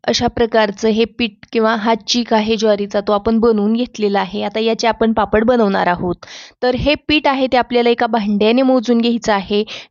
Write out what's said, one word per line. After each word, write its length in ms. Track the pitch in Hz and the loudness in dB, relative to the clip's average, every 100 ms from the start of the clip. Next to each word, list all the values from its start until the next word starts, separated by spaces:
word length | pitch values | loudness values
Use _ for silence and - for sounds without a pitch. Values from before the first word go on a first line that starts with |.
अशा 240 | - 233 240 | -4 -2 -2
प्रकारचं 600 | 233 233 226 214 202 220 | 0 0 2 0 -2 -2
हे 180 | 214 226 | 0 -2
पीठ 260 | - 233 - - | -2 -6 -6 -6
किंवा 240 | 226 220 226 | -2 0 0
हा 200 | 214 226 | -2 -2
चीक 380 | - 240 226 | -2 -4 0
आहे 220 | 220 214 220 | 0 0 0
ज्वारीचा, 460 | 214 202 202 208 | 0 0 -2 -4
तो 100 | 202 | -2
आपण 280 | 208 214 226 | -2 0 2
बनवून 340 | 233 214 202 | 2 2 0
घेतलेला 460 | 226 247 - 208 202 | -2 -4 -4 -2 -2
आहे. 240 | 185 208 | -4 -6
आता 160 | 208 220 | -6 -4
याचे 280 | 226 226 233 | -2 0 -2
आपण 260 | 214 226 | 0 0
पापड 300 | 226 196 214 | 0 0 0
बनवणार 440 | 226 247 208 190 185 | 2 2 2 2 0
आहोत. 280 | 175 180 175 - - - - | -2 -4 -6 -10 -20 -20 -4
तर 120 | 254 247 | -2 0
हे 200 | 277 294 | 0 0
पीठ 320 | - 302 285 | 0 0 0
आहे 200 | 269 262 | 0 0
ते 100 | 254 | 0
आपल्याला 320 | 226 240 233 | 0 0 2
एका 180 | 240 240 | 2 0
भांड्याने 540 | 233 202 202 214 247 | 0 0 0 2 2
मोजून 360 | 262 262 226 233 | 4 2 2 2
घ्यायचं 360 | 233 233 - | 2 0 0
आहे, 300 | 202 190 208 214 - - | -2 0 -4 -4 -8 -10